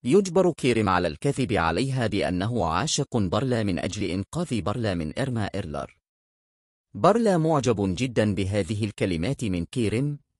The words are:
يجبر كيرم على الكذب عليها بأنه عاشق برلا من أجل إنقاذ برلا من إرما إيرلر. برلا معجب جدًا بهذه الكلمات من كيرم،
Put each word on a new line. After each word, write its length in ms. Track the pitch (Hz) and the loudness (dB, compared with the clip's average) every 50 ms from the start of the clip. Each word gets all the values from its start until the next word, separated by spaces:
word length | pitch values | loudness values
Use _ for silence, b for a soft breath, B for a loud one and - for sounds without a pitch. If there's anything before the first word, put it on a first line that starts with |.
| - | 2
يجبر 480 | 120 147 202 202 185 160 190 180 139 | 4 4 4 4 4 2 4 4 4
كيرم 380 | 135 - - 127 120 113 107 98 | 2 2 2 2 4 4 4 4
على 180 | 92 90 90 | 2 2 2
الكذب 460 | 82 73 - - 143 139 - 127 - 107 | 0 -4 -2 -2 -2 0 0 -2 0 2
عليها 540 | 90 82 82 82 90 131 135 131 131 117 | 2 2 2 0 0 -2 -2 0 0 0
بأنه 580 | 104 101 98 71 73 90 87 92 110 123 113 90 | 0 0 0 0 0 0 0 -2 -2 0 0 0
عاشق 520 | 82 78 90 123 156 - - 139 _ - | 0 0 0 0 0 -2 -2 -2 _ 0
برلا 460 | 120 98 - - - 139 131 123 117 107 | 0 0 2 0 0 0 0 0 0 0
من 160 | 101 90 76 | -2 -2 -2
أجل 240 | - 104 98 104 104 | -4 -4 -4 -4 -4
إنقاذ 580 | 90 85 98 98 _ - 156 175 - 127 107 | -2 -2 -4 -4 _ -6 -6 -4 -2 -4 -2
برلا 340 | 82 104 104 127 113 104 92 | -2 -2 -4 -2 -2 -2 -2
من 240 | 85 78 76 - - | -2 -4 -6 -4 -4
إرما 260 | 139 135 123 113 101 | -4 -4 -2 -4 -4
إيرلر. 560 | - - 98 95 78 71 69 67 - _ _ _ _ _ _ _ _ _ _ _ _ _ _ _ _ _ _ _ _ - | -4 -4 -6 -8 -6 -8 -8 -8 -10 _ _ _ _ _ _ _ _ _ _ _ _ _ _ _ _ _ _ _ _ -6
برلا 440 | 101 101 175 208 240 233 208 185 | 2 4 4 4 4 4 4 4
معجب 580 | 165 156 160 160 139 113 123 113 104 101 95 90 | 4 4 2 2 2 2 2 2 2 2 0 0
جدًا 400 | 82 127 135 113 127 110 107 98 | -2 -4 0 2 2 2 2 2
بهذه 500 | 92 98 95 101 104 98 80 110 104 113 | 0 -2 0 0 -2 -2 -2 -2 -4 -4
الكلمات 580 | 101 - - 117 98 87 80 85 120 139 - 123 | -4 -2 -2 -2 0 0 0 0 -2 -2 -2 -2
من 220 | 101 92 87 85 | -4 -2 -2 -4
كيرم، 540 | - - 131 113 98 104 117 139 147 147 143 _ _ _ | -4 -2 -2 -2 0 0 0 -2 -2 -4 -8 _ _ _